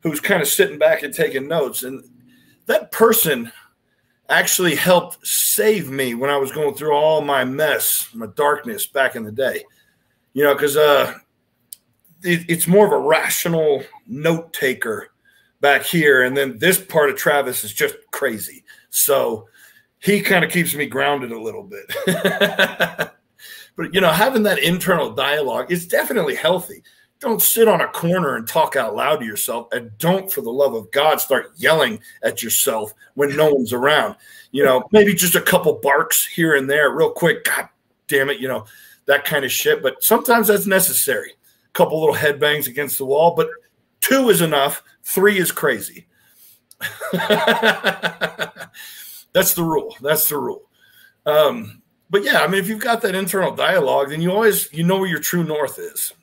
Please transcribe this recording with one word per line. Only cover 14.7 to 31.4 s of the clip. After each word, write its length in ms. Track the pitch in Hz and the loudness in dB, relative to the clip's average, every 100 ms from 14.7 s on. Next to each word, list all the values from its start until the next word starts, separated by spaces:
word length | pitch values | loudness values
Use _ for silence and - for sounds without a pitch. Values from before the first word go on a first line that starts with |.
| 117 120 104 - _ _ _ _ _ | -2 -6 -6 -10 _ _ _ _ _
back 220 | 143 135 | 2 2
here. 400 | - 175 151 131 | 2 2 4 6
And 140 | 127 139 | 4 0
then 220 | 135 113 | -2 0
this 200 | 165 185 | 2 2
part 300 | - 165 147 | 0 0 2
of 60 | - | 0
Travis 480 | 165 143 131 123 | 0 0 0 -6
is 80 | 117 | -8
just 240 | - 139 - _ | -4 -4 -4 _
crazy. 520 | - 135 107 90 - _ - _ | -6 -4 -4 -10 -16 _ -20 _
So 580 | - - 135 123 110 104 _ - _ _ _ | -4 2 2 0 -4 -12 _ -20 _ _ _
he 220 | - 202 | 0 0
kinda 260 | 202 190 160 | 2 0 2
keeps 280 | 180 170 | -2 -2
me 120 | 143 139 | -4 -6
grounded 460 | 123 139 143 123 | -2 -2 -2 -4
a 80 | 113 | -8
little 220 | 110 101 | -8 -10
bit. 1500 | 98 101 - - - 170 196 165 202 - 190 - 170 - 151 _ | -14 -18 -12 -6 -4 0 -2 0 -2 0 -2 0 -6 -4 -10 _
<laughs> 40 | _ _ - - - - | _ _ -20 -20 -20 -10
But, 140 | 165 | -4
you 80 | 180 | 2
know, 100 | 180 | 2
having 320 | 160 233 262 | 4 2 2
that 140 | 208 160 | 2 2
internal 520 | 151 180 180 175 123 | 0 0 0 0 0
dialogue 600 | 110 135 151 135 117 131 | -2 -2 0 -2 -4 -4
is 160 | 175 170 | -6 -2
definitely 480 | - - 247 156 | -2 0 -2 -2
healthy. 480 | - 160 180 - - _ _ _ _ | -2 0 0 -4 -18 _ _ _ _
Don't 220 | 185 220 | -6 0
sit 260 | - - 220 | 0 4 4
on 140 | 175 | 4
a 60 | 131 | 0
corner 480 | - 170 185 151 123 | -4 -2 -2 -2 -4
and 120 | 113 | -4
talk 260 | 165 147 | 0 0
out 220 | 139 117 107 | 0 -2 0
loud 200 | 127 151 | 0 0
to 60 | 117 | -2
yourself, 420 | 104 - 117 113 | -8 -6 -6 -6
and 200 | 117 117 104 | -8 -8 -4
don't, 340 | 165 190 190 | 0 0 -2
for 80 | - | -6
the 100 | 113 | -6
love 220 | 127 139 | 0 0
of 180 | 113 104 | 0 -4
God, 280 | 139 151 135 | 0 2 2
start 300 | - 127 | 2 -2